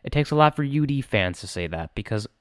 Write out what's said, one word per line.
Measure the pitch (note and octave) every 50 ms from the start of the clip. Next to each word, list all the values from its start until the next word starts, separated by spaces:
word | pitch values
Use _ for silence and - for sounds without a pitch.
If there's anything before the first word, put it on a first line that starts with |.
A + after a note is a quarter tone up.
It | - C3+
takes | - D3 D3 -
a | D3+
lot | D3+ D3+ D3+ -
for | - D3
U | C#3 C#3 D3+ D3+
D | C#3+ C#3+ C#3
fans | B2+ - - G#2 F#2 F2+ F2 -
to | -
say | F#2+ - F#2 F2 D#2+
that | E2 D#2+ E2 D#2 _
because | - G#2 - A2 G#2+ G#2 - _ _